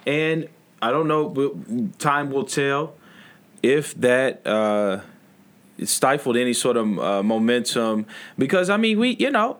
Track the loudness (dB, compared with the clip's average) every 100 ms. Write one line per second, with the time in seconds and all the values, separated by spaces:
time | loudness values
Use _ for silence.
0 | -4 0 0 -2 -4 -12 _ _ -2 0
1 | 0 0 0 -2 -2 -4 -6 -4 -4 -2
2 | 0 0 -2 -4 -2 -2 0 0 -4 -10
3 | -20 -20 -20 -20 _ -2 2 2 0 -2
4 | 2 2 0 -2 -2 0 2 0 0 -2
5 | -8 -20 -20 _ -20 _ _ -10 -4 0
6 | 0 0 0 0 0 0 0 0 0 0
7 | 0 0 0 2 2 2 0 -2 0 -2
8 | -6 -12 -12 -4 0 2 2 2 2 2
9 | 2 2 0 2 0